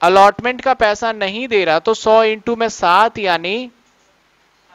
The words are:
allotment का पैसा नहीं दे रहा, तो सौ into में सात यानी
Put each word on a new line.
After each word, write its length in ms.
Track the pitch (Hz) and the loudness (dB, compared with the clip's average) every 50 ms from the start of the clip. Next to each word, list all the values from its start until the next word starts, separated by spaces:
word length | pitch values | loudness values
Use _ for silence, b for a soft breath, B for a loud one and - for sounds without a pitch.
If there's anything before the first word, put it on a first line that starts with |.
allotment 600 | 160 175 185 196 196 202 202 - 220 254 254 240 | 0 2 6 6 6 4 4 0 -6 -6 -6 -4
का 140 | - 269 254 | -2 -2 0
पैसा 380 | 247 233 208 208 208 240 226 220 | 0 0 0 0 -2 -4 -6 -4
नहीं 360 | 214 202 190 196 220 254 262 | -4 -6 -6 -6 -8 -6 -2
दे 160 | 226 202 180 | -2 0 2
रहा, 140 | 165 156 165 | 2 0 0
तो 160 | - - 220 | 0 -2 -4
सौ 300 | - - 220 220 226 220 | -2 0 2 4 4 4
into 320 | 220 220 214 208 240 233 | 2 -2 -4 -6 -6 -4
में 120 | 226 233 220 | -4 -4 -6
सात 500 | - - - 175 175 190 214 233 226 233 | -4 -2 0 2 4 4 2 2 0 -4
यानी 520 | 208 185 175 165 165 180 196 233 254 247 _ _ _ _ _ _ _ _ _ _ _ _ _ _ _ _ _ _ _ _ | -4 -4 -4 -4 -4 -6 -8 -8 -10 -12 _ _ _ _ _ _ _ _ _ _ _ _ _ _ _ _ _ _ _ _